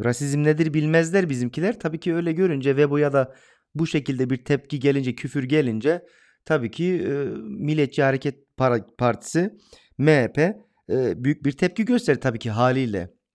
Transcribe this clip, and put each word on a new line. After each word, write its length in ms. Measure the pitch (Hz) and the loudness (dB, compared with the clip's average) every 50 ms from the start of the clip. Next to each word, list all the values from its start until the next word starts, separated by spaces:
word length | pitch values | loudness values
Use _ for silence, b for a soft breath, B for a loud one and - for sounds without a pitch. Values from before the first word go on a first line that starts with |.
| 104 | -2
Rasizm 400 | 120 120 - 143 143 139 147 147 | -2 -2 -2 -2 -2 0 2 4
nedir 300 | 151 156 151 165 160 143 | 2 4 4 2 0 0
bilmezler 560 | 156 151 156 160 165 165 160 175 196 185 165 | 0 0 2 2 2 2 2 0 0 0 0
bizimkiler. 500 | 135 123 123 120 123 147 165 202 240 - | -2 -4 -4 -4 -4 -2 -2 -2 -4 -4
Tabii 200 | - 165 156 160 | -6 -6 -6 -4
ki 140 | - 180 165 | -4 -4 -2
öyle 180 | 170 170 170 160 | -2 -2 -2 0
görünce 440 | 160 190 185 156 135 127 139 135 | 0 0 0 0 0 0 0 2
ve 140 | 135 147 143 | 4 2 2
bu 80 | 143 147 | 4 2
ya 140 | 147 143 135 | 0 2 2
da 220 | 139 131 127 b b b b b b b b - | 2 0 0 b b b b b b b b -6
bu 120 | 147 165 | -4 -4
şekilde 440 | 156 - 156 131 - 135 127 131 127 | -2 -2 -4 -2 -2 -2 -2 0 -2
bir 140 | 135 123 - | -2 -4 -2
tepki 360 | - 147 131 - - - 139 | -2 -2 -2 -2 -4 -8 0
gelince, 340 | 120 143 139 139 131 127 120 | 2 2 2 2 0 -2 -4
küfür 300 | - - 135 - 147 131 | -6 -8 -8 -6 -6 -4
gelince 640 | 127 147 156 143 123 110 110 110 147 170 175 175 b b b b b b b b | 0 0 2 2 0 -2 -2 0 0 0 -2 -4 b b b b b b b b
tabii 260 | - 156 147 120 117 | -2 -2 -2 -2 -4
ki, 340 | - - 170 180 185 170 - 101 | -6 -4 -2 -2 -2 -2 -2 -4
e, 20 | 139 143 143 - 107 214 | -4 -4 -4 -6 -8 -10
Milliyetçi 640 | 220 220 - - - 143 156 156 147 123 - - 143 | -12 -12 -10 -8 -4 -2 0 0 0 0 2 2 2
Hareket 540 | 135 135 131 - 143 135 _ _ _ _ | 2 2 0 -2 -6 -8 _ _ _ _
Para-, 300 | - 131 127 120 117 101 - _ - | 0 2 2 2 2 -2 -4 _ -2
Partisi, 600 | 123 120 113 - - - - 160 180 214 - b b b b b b b b - | 0 0 0 0 -6 -4 -2 -2 -2 -2 -4 b b b b b b b b 0
M 240 | 135 156 156 143 120 | 2 4 4 4 2
H 100 | 110 - | 0 0
P, 300 | 143 156 185 214 b b b b b b - | 0 0 0 0 b b b b b b -4
e, 340 | 87 127 127 113 87 110 123 | -2 0 0 0 -2 -2 0
büyük 200 | 139 147 - - | -2 -2 0 -2
bir 80 | 139 139 | -4 -2
tepki 320 | - 185 180 185 - 220 | 0 -2 -2 0 -2 -2
gösterdi 360 | 208 247 240 240 - 139 117 | 0 0 0 2 0 0 0
tabii 180 | - 131 113 113 | 0 -2 -4 -2
ki 120 | - 117 | -6 -6
haliyle. 640 | 107 110 123 127 127 135 131 117 101 95 87 90 _ _ _ _ _ | 0 2 2 2 2 2 -2 -2 -2 -4 -6 -6 _ _ _ _ _